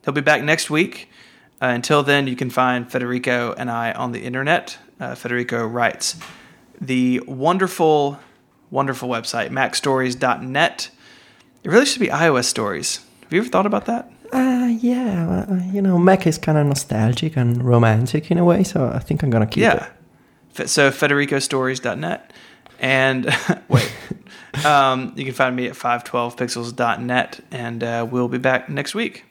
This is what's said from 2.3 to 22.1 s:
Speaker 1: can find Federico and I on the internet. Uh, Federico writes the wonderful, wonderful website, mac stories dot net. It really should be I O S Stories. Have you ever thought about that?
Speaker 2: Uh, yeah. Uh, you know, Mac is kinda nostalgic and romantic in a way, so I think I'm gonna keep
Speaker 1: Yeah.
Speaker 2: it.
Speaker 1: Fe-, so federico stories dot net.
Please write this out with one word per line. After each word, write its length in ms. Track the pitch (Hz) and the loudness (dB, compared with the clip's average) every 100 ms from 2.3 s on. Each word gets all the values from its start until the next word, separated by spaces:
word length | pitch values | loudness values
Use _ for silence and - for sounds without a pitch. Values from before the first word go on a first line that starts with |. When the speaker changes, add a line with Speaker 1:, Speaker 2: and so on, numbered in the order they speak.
| 123 | -4
Speaker 1:
can 140 | 131 | -4
find 400 | 120 127 123 120 | 0 0 0 -4
Federico 640 | 131 123 123 123 123 120 - | -4 -4 -4 -2 -2 -2 -6
and 140 | 127 | -6
I 220 | 117 117 | -4 -4
on 200 | - 123 | -4 -6
the 80 | 120 | -6
internet. 540 | 127 127 139 - - - - _ | -8 -6 0 -2 -2 -18 -20 _
Uh, 160 | 120 | -12
Federico 520 | 127 123 120 120 120 113 | -10 -4 -4 -2 -4 -4
writes 500 | 120 117 - - - - - - - _ - | 0 -2 -2 -8 -8 -16 -20 -20 -20 _ -14
the 420 | 131 127 127 127 - | -4 0 2 0 -4
wonderful, 920 | 131 147 185 185 - 160 151 143 139 - _ _ _ _ | -2 0 2 0 2 4 4 2 -4 -20 _ _ _ _
wonderful 380 | 139 139 123 123 | -4 -2 -4 -4
website, 420 | 117 104 120 101 | -6 -4 -4 -4
mac 240 | 131 135 | -2 -2
stories 400 | - 147 131 131 | 0 0 0 0
dot 280 | 123 131 117 | 0 -2 -2
net. 480 | 127 135 165 - - _ - - - _ _ _ | -4 0 0 0 -14 _ -20 -20 -20 _ _ _
It 60 | - | 2
really 160 | 196 277 | 4 4
should 140 | 254 | 0
be 100 | 208 | 0
I 180 | 143 165 | 2 2
O 80 | 131 | 2
S 120 | 123 | 0
Stories. 520 | - 107 82 - - - _ | -2 -4 -4 -6 -6 -12 _
Have 100 | - | -4
you 80 | 165 | -2
ever 80 | 247 | 0
thought 160 | 185 202 | 0 2
about 200 | 214 - | 0 -2
that? 240 | 233 - - - | -6 -8 -20 -4
Speaker 2:
Uh, 360 | 262 262 247 247 226 | 0 2 2 0 0
yeah. 640 | 240 247 247 185 165 180 - | 0 0 0 -2 0 -2 0
Uh, 40 | 190 180 | -2 -2
you 100 | 196 | 0
know, 160 | 196 175 | 4 4
Mac 260 | 180 190 | 6 4
is 140 | 165 160 | 2 0
kinda 240 | - 151 | 0 2
nostalgic 760 | 143 139 - 107 110 120 156 139 | 2 0 -2 0 2 2 -2 0
and 280 | 120 120 | 2 2
romantic 680 | 127 120 117 110 123 151 151 | 4 6 6 4 2 -2 0
in 80 | 175 | 4
a 60 | |
way, 180 | 175 175 | 4 6
so 260 | 185 165 127 | 4 2 0
I 60 | - | -2
think 220 | - 156 | -2 0
I'm 40 | 131 | 2
gonna 140 | 113 107 | 2 2
keep 160 | - | 2
Speaker 1:
Yeah. 120 | 220 - - | 2 2 -2
Speaker 2:
it. 60 | - _ _ _ _ _ | -18 _ _ _ _ _
Speaker 1:
Fe-, 160 | - - | -10 -2
so 240 | - 139 | 4 4
federico 480 | 135 147 143 143 139 | 4 2 2 2 0
stories 400 | 135 135 127 131 | 0 0 0 -2
dot 180 | 120 110 | -4 -4
net. 340 | 160 | -6